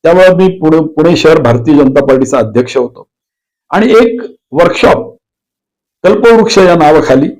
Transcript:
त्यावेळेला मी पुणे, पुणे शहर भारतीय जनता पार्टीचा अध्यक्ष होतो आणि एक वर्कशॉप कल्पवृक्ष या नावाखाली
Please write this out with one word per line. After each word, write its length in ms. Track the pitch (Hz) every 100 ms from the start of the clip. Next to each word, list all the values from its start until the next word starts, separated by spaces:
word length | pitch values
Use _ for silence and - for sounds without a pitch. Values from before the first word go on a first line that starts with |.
त्यावेळेला 300 | 160 185 185 180
मी 120 | 190 180
पुणे, 200 | 156 160 156
पुणे 300 | - 160 175
शहर 240 | 160 -
भारतीय 340 | 123 117 120 147
जनता 280 | 131 135 139
पार्टीचा 320 | 131 127 139
अध्यक्ष 380 | 110 110 123 135
होतो 320 | 120 - - _ _ _ _ _ _
आणि 220 | 180 226
एक 280 | 220 247 - - _ _
वर्कशॉप 540 | 139 170 - - 156 - - _ _ _ _ _ _ _ _
कल्पवृक्ष 540 | 180 - 240 233 220 202
या 160 | 180 170
नावाखाली 520 | 151 156 - 131 143